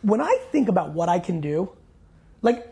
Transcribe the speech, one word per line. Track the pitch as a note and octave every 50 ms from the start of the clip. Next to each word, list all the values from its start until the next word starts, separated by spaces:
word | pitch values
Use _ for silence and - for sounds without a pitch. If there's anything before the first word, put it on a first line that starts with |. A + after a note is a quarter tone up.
when | - G3+ G#3+ A#3
I | D4+ F4 C5 C5 C5 -
think | - D4+ B3 G#3+
about | F#3 F3+ D#3 D3
what | D3+ E3 E3+ E3
I | F3 -
can | - - F3 D#3+
do, | D3 D3 D3 D#3+ F#3+ F#3+ - - - _ _ _ _ - - - _ - - _
like, | - A#3 A#3+ - - -